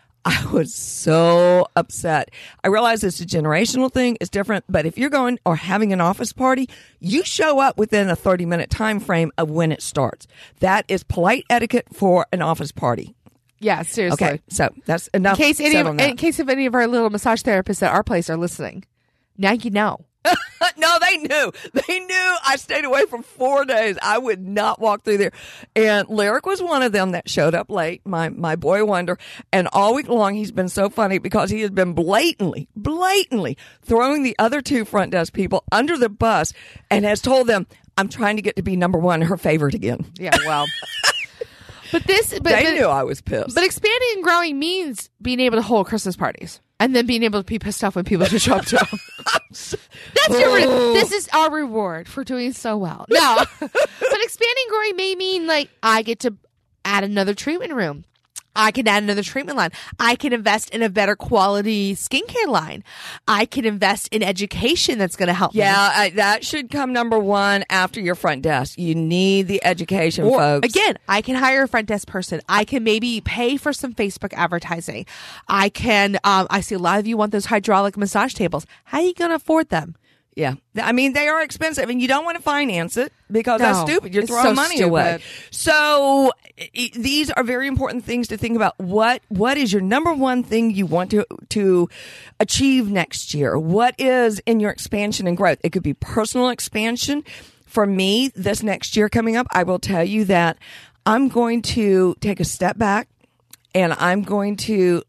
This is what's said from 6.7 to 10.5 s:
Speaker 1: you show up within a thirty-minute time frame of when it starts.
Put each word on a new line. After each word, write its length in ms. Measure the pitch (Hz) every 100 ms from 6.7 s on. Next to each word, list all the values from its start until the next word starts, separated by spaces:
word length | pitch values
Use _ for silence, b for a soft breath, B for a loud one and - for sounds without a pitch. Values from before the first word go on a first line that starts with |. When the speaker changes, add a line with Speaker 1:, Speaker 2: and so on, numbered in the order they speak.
| B B B
Speaker 1:
you 260 | 175 247
show 360 | 370 - 320 277
up 160 | 269 -
within 300 | 214 208 196
a 80 | 165
thirty-minute 540 | - 185 170 170 -
time 300 | - 214 208
frame 320 | - 175 165 -
of 140 | 160
when 200 | 156 160
it 120 | 156
starts. 440 | - - 131 - - B B